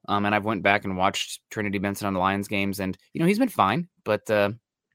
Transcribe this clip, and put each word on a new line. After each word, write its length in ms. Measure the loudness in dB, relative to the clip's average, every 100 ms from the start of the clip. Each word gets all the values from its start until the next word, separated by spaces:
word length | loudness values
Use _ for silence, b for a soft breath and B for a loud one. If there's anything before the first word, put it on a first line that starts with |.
| -4
Um, 180 | -2 2
and 80 |
I've 100 | 0
went 200 | 0 0
back 220 | 2 2 0
and 120 | 0
watched 440 | 0 0 -6 -10 _
Trinity 260 | -6 -4 -2
Benson 300 | -4 -4 -2
on 60 |
the 60 | 0
Lions 280 | 2 0 -2
games, 320 | -4 -2 -4
and, 180 | -6 -8 _
you 80 | 0
know, 60 | 2
he's 120 | 2
been 80 | 0
fine, 420 | 2 2 2 -4 _
but, 240 | -2 -2 2
uh, 200 | 2 2 -2 _ _ _